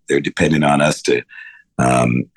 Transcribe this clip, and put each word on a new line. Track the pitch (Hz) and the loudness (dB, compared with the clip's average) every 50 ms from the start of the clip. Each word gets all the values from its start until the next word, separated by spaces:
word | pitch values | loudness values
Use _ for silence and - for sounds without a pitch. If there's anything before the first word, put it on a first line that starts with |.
| _ - | _ -2
they're | 71 71 | -2 -2
depending | 69 69 - - 82 76 80 76 73 | -2 -2 -2 -2 0 2 2 2 2
on | 73 71 71 73 | 2 2 2 2
us | 76 76 - - | 0 0 -2 -2
to, | - 64 62 - _ - - - - - - _ _ _ - | -2 -2 -2 -2 _ -14 -20 -20 -20 -20 -20 _ _ _ -2
um, | 64 64 62 64 62 60 60 62 60 - _ | 0 0 2 2 0 0 0 -2 -4 -4 _